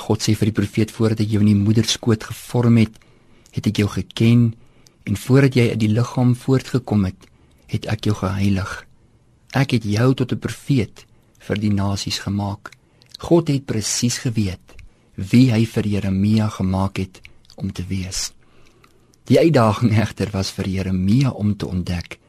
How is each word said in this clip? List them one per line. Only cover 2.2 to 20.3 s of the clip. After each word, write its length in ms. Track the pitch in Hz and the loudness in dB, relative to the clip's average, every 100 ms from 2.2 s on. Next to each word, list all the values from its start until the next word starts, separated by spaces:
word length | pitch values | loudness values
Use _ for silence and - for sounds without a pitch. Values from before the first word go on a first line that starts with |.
gevorm 540 | - - - 123 120 117 | -2 -14 -6 0 4 4
het, 200 | 110 - _ _ _ _ _ | 2 -2 _ _ _ _ _
het 160 | - - | -4 -4
ek 100 | 107 | 0
jou 100 | 104 | -2
geken, 680 | - 92 - 113 120 117 - - _ _ _ | -2 -8 0 4 4 4 0 -16 _ _ _
en 140 | - 101 | -6 -6
voordat 360 | - 131 139 | 2 4 4
jy 160 | 123 117 | 4 2
uit 100 | 110 | 2
die 140 | 110 | 0
liggaam 420 | 107 120 - 123 123 | 0 0 0 2 0
voortgekom 720 | - 131 - 127 - 104 95 | 0 0 0 -4 0 0 0
het, 220 | - - _ _ _ _ | -4 -18 _ _ _ _
het 180 | 110 - | -8 -6
ek 200 | 110 107 | -4 -2
jou 100 | 104 | -2
geheilig. 680 | 95 98 101 98 95 - - _ _ _ _ _ _ | -2 0 0 0 -4 -10 -16 _ _ _ _ _ _
Ek 180 | 131 135 | -2 0
het 120 | 123 | -2
jou 300 | 104 104 127 135 | 0 0 2 2
tot 160 | 127 | -2
'n 80 | 113 | -4
profeet 680 | 117 - - 139 101 - - _ _ _ | -6 -10 -2 -2 -2 -8 -20 _ _ _
vir 220 | - 101 | -6 -4
die 140 | 107 | 0
nasies 460 | 101 98 101 - - | 0 -2 -4 -6 -6
gemaak." 520 | - 101 101 101 - - _ _ _ - | -6 -4 -4 -8 -14 -20 _ _ _ -16
God 280 | - 170 160 | 0 0 2
het 180 | 139 - | -2 -2
presies 520 | 110 101 - 123 - | -6 -4 -2 -2 -2
geweet 560 | 131 113 101 90 - - - _ _ - | -4 -2 -2 -4 -16 -20 -20 _ _ -12
wie 360 | 95 120 131 | 2 4 6
hy 140 | 110 113 | 4 0
vir 220 | - 101 | -2 -2
Jeremia 600 | 101 98 95 104 110 107 | -2 -2 0 2 2 0
gemaak 500 | - 95 92 95 - | -2 -2 0 -2 -4
het 240 | 92 - - - _ - | -8 -10 -20 -20 _ -12
om 160 | 95 | -10
te 140 | 92 92 | -8 -8
wees. 460 | 98 90 - - - _ _ - _ _ _ _ _ - | -6 -6 -8 -10 -12 _ _ -20 _ _ _ _ _ 0
Die 140 | 131 | 4
uitdaging 520 | 165 139 110 104 120 | 6 4 4 2 2
egter 380 | 107 107 - 98 | 2 0 -4 -4